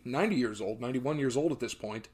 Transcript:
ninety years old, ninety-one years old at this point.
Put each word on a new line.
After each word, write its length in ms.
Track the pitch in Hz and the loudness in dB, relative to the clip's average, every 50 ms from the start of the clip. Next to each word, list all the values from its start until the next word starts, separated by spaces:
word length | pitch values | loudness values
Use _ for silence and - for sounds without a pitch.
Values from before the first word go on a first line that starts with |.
| - | -6
ninety 300 | 123 123 143 196 226 202 | -4 0 2 2 4 4
years 260 | 131 123 113 107 101 | 2 2 2 0 -2
old, 180 | 107 98 110 117 | -4 -4 -4 -2
ninety-one 400 | 123 123 131 127 123 143 156 147 | -4 -2 -2 0 0 0 0 2
years 160 | 139 131 117 | 2 2 2
old 160 | 135 156 170 | 2 2 2
at 80 | 143 - | 2 0
this 140 | 120 107 - | -2 -4 -4
point. 340 | - - 107 107 113 - - | -6 -6 -6 -6 -8 -8 -12